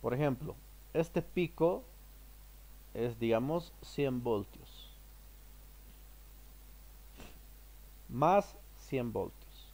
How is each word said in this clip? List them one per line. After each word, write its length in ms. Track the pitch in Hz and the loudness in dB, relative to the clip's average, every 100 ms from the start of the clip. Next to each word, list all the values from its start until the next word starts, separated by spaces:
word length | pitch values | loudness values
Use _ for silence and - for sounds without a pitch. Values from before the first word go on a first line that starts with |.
Por 140 | 117 | 2
ejemplo, 400 | 123 147 123 151 - - - - | 4 4 2 -2 -8 -12 -18 -2
este 260 | - 165 175 | 2 4 2
pico 600 | 165 - 170 - 165 196 - - - - - - - - - - - | 2 2 2 6 4 4 -2 -16 -18 -16 -16 -16 -18 -18 -16 -16 -10
es, 240 | - 120 113 | 0 0 4
digamos, 540 | 117 113 131 170 165 - | 6 6 6 2 0 -12
cien 400 | - - 139 127 | -8 2 4 4
voltios. 680 | 120 107 98 - - - - - - - - - - - - - - - - - - - - - - - - - - - - - - - - - - - - | 4 4 2 -8 -14 -14 -14 -16 -16 -16 -16 -16 -16 -16 -16 -16 -16 -16 -16 -16 -16 -16 -16 -18 -16 -16 -16 -16 -18 -14 -14 -14 -16 -18 -18 -18 -18 -18 -6
Más 460 | 123 151 196 196 - - - - | 4 8 8 6 -10 -16 -18 -2
cien 260 | 135 120 | 0 2
voltios. 560 | 104 92 - - - - | 2 0 -4 -16 -16 -18